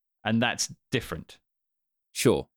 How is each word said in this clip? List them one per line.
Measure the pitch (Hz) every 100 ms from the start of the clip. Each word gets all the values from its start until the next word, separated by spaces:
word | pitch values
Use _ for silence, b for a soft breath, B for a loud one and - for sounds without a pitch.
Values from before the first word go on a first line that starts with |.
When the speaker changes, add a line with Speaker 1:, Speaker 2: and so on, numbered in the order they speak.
| _ _
Speaker 1:
and | 107 113
that's | 117 - - - _
different. | 120 - 82 - - _ _ _ _ _ _ _
Speaker 2:
Sure. | - 123 78 -